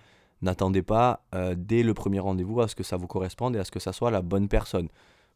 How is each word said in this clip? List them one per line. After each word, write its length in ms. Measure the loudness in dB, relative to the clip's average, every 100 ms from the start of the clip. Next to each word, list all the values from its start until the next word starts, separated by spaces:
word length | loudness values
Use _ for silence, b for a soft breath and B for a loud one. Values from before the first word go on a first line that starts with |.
| b b b _
n'attendez 400 | -2 0 2 2
pas, 420 | 2 4 4 2 _
euh, 200 | -4 -2 -4
dès 260 | 0 2
le 120 | 4
premier 260 | 2 0 0
rendez-vous 400 | 0 -2 0 0
à 80 | 0
ce 60 |
que 80 | -2
ça 140 | -6 -6
vous 100 | -4
corresponde 500 | -4 -4 -4 -4 -2
et 20 |
à 60 |
ce 60 | -4
que 100 | -6
ça 120 | -8
soit 180 | -2 0
la 120 | 0
bonne 260 | 2 0 2
personne. 400 | 0 0 -2 -2 b b b b